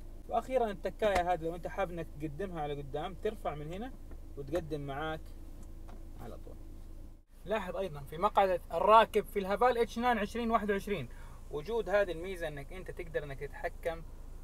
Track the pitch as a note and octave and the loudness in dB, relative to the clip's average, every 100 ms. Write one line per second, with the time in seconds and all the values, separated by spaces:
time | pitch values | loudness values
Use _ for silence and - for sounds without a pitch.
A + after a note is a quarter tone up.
0 | - - - A3+ A#3+ B3+ A3+ G3 F#3+ - | -10 -12 0 0 4 2 2 0 -4 2
1 | G#3+ F#3 F3 F3+ E3 F3 F3+ - F#3 E3+ | 4 6 4 2 0 -4 -4 -2 -2 -2
2 | D#3+ C#3+ D#3 C#3+ G3 E3+ D3 C#3+ C#3+ C#3+ | -6 -6 -6 -4 -4 -4 -4 -4 -4 -4
3 | F3+ E3+ G#3+ G#3+ F3+ D3 D3+ F#3 C4 - | -4 -2 -2 -2 -4 -4 -6 -6 -6 -8
4 | - - - - C#3 F3 D#3 D3+ C#3+ C3+ | -10 -10 -10 -10 -2 -2 -2 -4 -4 -4
5 | D#3 D#3+ - - - - - - - - | -4 -4 -8 -12 -12 -12 -12 -12 -10 -12
6 | - - A2+ - - - - - - - | -12 -10 -10 -10 -10 -12 -12 -12 -12 -12
7 | - - - - E3+ G#3+ F#3 F3 G3 D3 | -12 -16 -20 -12 -4 -2 -2 -4 -4 -6
8 | C#3 D#3 G#3 G#3+ F#3+ F3 - E3 F#3+ A3+ | -10 0 4 6 6 4 0 4 10 10
9 | G#3+ G#3 - G3+ F#3 G3+ B3 A#3 A3+ A#3 | 10 4 2 0 2 4 6 6 2 2
10 | B3 A3+ G3+ A3+ A#3 A3+ G#3 G3 G3+ F#3 | 2 4 2 -2 2 2 4 0 0 -4
11 | - - - - - C#3+ D3+ A#3 F3+ G3+ | -4 -10 -12 -14 -8 -6 -2 -2 2 4
12 | F#3+ D#3+ F#3 F3 D#3+ C#3+ C#3 F#3 E3 F3 | 4 0 -4 -4 -6 -6 -8 -10 -10 -8
13 | E3+ D#3 C#3+ C3+ C#3+ - F3 - E3+ E3 | -4 -4 -4 -8 -8 -6 -8 -4 -4 -4
14 | - - - - | -8 -12 -12 -12